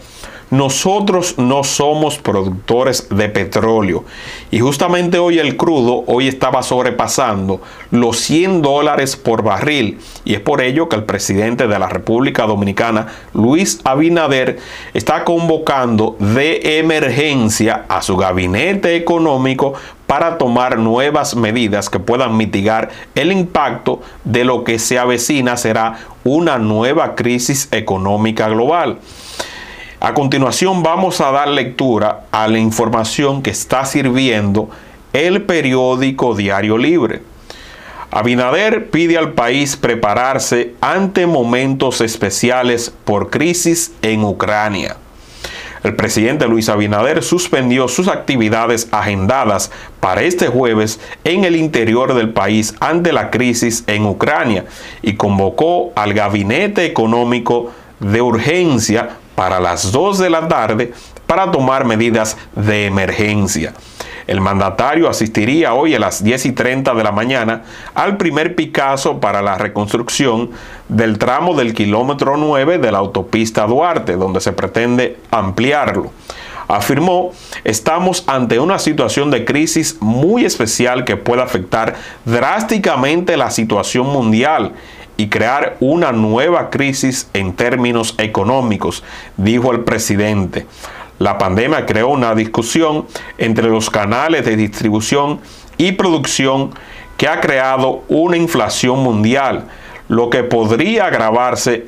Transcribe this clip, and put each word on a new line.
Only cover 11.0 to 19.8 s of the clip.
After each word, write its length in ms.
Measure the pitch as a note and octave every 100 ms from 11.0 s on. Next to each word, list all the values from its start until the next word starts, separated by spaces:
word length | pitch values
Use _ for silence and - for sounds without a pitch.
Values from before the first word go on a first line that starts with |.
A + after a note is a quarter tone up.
presidente 640 | G#2+ G2 - G2 A2 A#2+ A#2
de 100 | G2+
la 100 | F2+
República 540 | F#2 - A2+ C#3 C3
Dominicana, 640 | A2 G#2 G2+ G2 A#2 A2 A2 - -
Luis 480 | - A#2 D#3+ G3 -
Abinader, 720 | - C3+ E3 E3+ D3+ C3+ B2+ - - - -
está 320 | - A2 D#3+
convocando 920 | - E3+ E3 D#3 D#3 C#3 B2 A2 G#2+ -
de 600 | G2+ A#2+ D3+ E3 D#3 D#3
emergencia 1080 | D#3+ D#3 C#3 B2 D3+ C3+ A2 - A2 - -
a 140 | F#2
su 160 | - F#2+
gabinete 760 | F#2+ F#2 F2+ G2 E3+ G3 F#3
económico 760 | E3+ E3+ E3+ D#3+ C3 C3 C3 C#3 C3+